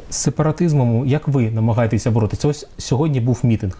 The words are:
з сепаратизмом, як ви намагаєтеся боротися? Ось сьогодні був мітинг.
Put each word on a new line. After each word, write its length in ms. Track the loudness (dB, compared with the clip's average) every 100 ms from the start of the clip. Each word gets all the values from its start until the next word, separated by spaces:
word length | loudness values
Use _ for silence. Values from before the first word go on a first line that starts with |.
| -4
з 60 |
сепаратизмом, 920 | -4 -2 0 -2 0 2 2 2 2 0
як 200 | 0 0
ви 240 | 0 0
намагаєтеся 600 | 0 0 2 2 0 2
боротися? 360 | 2 0 0 -2
Ось 200 | -2 -10 -14
сьогодні 420 | -4 0 0 0
був 200 | 0 2
мітинг. 340 | 2 2 -2